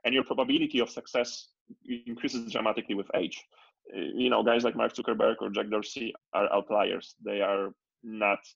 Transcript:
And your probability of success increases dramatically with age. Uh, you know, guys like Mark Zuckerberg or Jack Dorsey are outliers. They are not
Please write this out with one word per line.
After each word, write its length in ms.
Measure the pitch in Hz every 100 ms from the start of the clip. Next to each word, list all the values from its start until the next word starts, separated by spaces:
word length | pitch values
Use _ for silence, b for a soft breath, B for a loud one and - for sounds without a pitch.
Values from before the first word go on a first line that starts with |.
And 100 | -
your 80 | 131
probability 540 | 127 127 127 147 156 131
of 100 | 113
success 580 | - - 127 117 - - _ _ - - 120 120
increases 460 | 117 143 127 113
dramatically 420 | 113 110 107 -
with 120 | 101 98 92
age. 260 | 87 - - b b _ - 98
Uh, 40 | 73
you 140 | - 127
know, 120 | 110
guys 200 | 113 117
like 140 | 120 110
Mark 180 | 113
Zuckerberg 420 | - 117 110 117 113
or 100 | 104
Jack 200 | 101 104
Dorsey 440 | 107 107 139 113 - _
are 180 | 95 104
outliers. 640 | 101 - 107 98 98 - -
They 160 | 104 101
are 300 | 98 98 98 - _ _
not 360 | 117 110 104 101 -